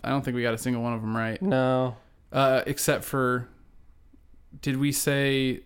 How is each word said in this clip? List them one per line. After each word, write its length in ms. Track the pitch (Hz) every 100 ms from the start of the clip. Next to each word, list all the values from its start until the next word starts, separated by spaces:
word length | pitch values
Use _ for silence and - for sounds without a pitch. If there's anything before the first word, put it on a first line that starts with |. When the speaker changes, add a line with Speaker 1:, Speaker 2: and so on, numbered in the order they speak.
Speaker 1:
I 60 | -
don't 120 | 139
think 120 | 131 123
we 80 |
got 100 | 120
a 40 | 113
single 240 | 127 123
one 120 | 120
of 80 | 117
them 160 | 110 110
right. 240 | 113 110
Speaker 2:
No. 560 | 190 131 127 127 127 110 - - -
Speaker 1:
Uh, 300 | 135 135 131 -
except 380 | 139 - 139
for, 460 | - 135 127 123 120 - - - - - - - - - - 135
did 160 | 147 131
we 160 | 143
say 680 | 139 - 139 139 135 131 120